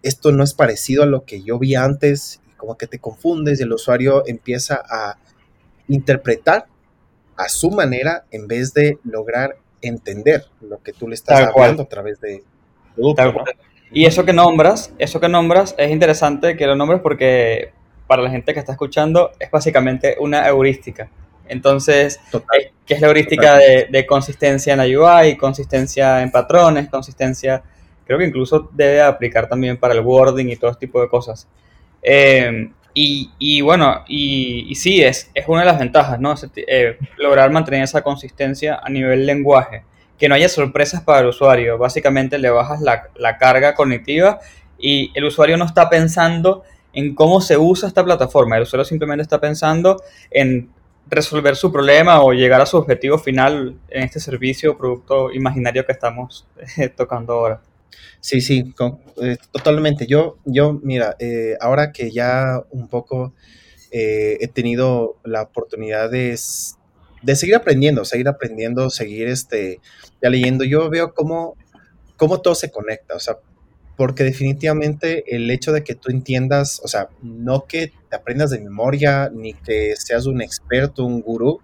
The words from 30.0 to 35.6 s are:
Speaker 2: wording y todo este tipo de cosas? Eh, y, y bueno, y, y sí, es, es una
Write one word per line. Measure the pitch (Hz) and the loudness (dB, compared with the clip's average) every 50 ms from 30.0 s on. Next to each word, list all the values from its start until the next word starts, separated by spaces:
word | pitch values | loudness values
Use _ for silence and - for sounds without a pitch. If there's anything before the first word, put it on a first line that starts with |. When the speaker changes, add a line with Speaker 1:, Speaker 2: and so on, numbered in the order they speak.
Speaker 2:
wording | 113 120 127 131 131 135 127 131 131 | 2 4 4 6 6 6 4 0 -4
y | 123 120 | -4 -6
todo | - - 120 | -2 -4 -4
este | 120 _ - | -4 _ -12
tipo | 127 - 127 | -4 -2 -2
de | 123 120 | -2 0
cosas? | - 120 120 120 110 - - _ _ _ _ _ _ _ _ _ _ _ | -2 -4 -4 -6 -16 -16 -18 _ _ _ _ _ _ _ _ _ _ _
Eh, | - - 139 139 139 135 135 131 123 120 117 110 110 110 _ _ _ _ _ | 0 4 4 6 6 6 6 4 2 0 -4 -6 -8 -10 _ _ _ _ _
y, | 143 151 147 143 139 131 - _ _ | -2 -2 -2 -2 -6 -8 -12 _ _
y | 135 147 147 143 | -4 -2 0 0
bueno, | 143 147 170 180 156 135 - - - - | 2 4 4 4 4 2 2 0 -6 -10
y, | 135 147 143 139 139 135 131 127 120 120 - - | -8 -6 -4 -4 -4 -4 -4 -6 -6 -10 -10 -10
y | 139 | -12
sí, | - - 180 196 185 | -4 0 2 4 6
es, | 147 127 131 - - _ _ | 4 4 4 0 -10 _ _
es | 139 139 | -8 -2
una | 156 160 165 | 0 0 2